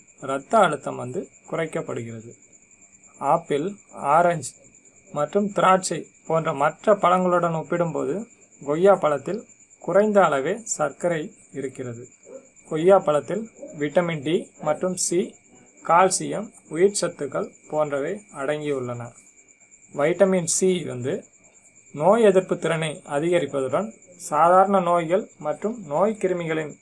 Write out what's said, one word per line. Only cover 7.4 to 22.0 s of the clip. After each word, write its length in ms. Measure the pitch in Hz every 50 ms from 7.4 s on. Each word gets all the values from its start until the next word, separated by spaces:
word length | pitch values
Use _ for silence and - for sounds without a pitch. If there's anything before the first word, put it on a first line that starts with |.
| 170 170 165 160
ஒப்பிடும்போது 560 | 151 - 175 170 170 170 147 143 135 131 156 196 226 - _ _ _ _ _ _ 143
கொய்யா 280 | 135 147 160 185 202 190 170
பழத்தில் 360 | - 151 147 139 123 165 185 233 - - _ _ _ _ _ _ -
குறைந்த 340 | - 170 196 214 214 202 202 180
அளவே 300 | 160 147 135 131 156 202 233 220 -
சர்க்கரை 480 | - - 151 143 - - - 175 170 156 156 - - - - _ - 139
இருக்கிறது. 440 | 135 131 - - 127 120 117 117 - - _ _ _ - - - - _ _ _ _ -
கொய்யா 280 | 170 156 165 185 196 190 190
பழத்தில் 380 | 156 151 147 - - 170 208 226 - - - - - - 151
விட்டமின் 420 | 147 151 147 185 175 170 165 151 127
டி 80 | 151 165 214 269 - _ - -
மற்றும் 300 | 151 151 151 - 185 180 - -
சி, 160 | - 170 175 226 - - _ _ _ _ - - _ _ _ - -
கால்சியம், 600 | 165 170 190 185 185 - 160 143 143 180 214 220 - - _ - 156
உயிர் 240 | 160 185 202 202 -
சத்துக்கள் 480 | 180 160 - - 147 131 - 165 202 233 - _ _ -
போன்றவை 420 | 151 151 151 147 143 139 139 160 196 208 - _ - 147
அடங்கியுள்ளன. 680 | 139 143 151 151 151 147 143 131 123 123 120 120 120 120 - - _ _ _ _ _ _ _ _ _ _ _ _ _ _ - 143
வைட்டமின் 500 | 143 160 175 175 196 190 190 185 165 - -
சி 140 | - 190 185 185 175 - 131
வந்து 220 | 127 123 120 135 175 240 - _ _ _ _ - _ _ _ _ _ - _ _ - 147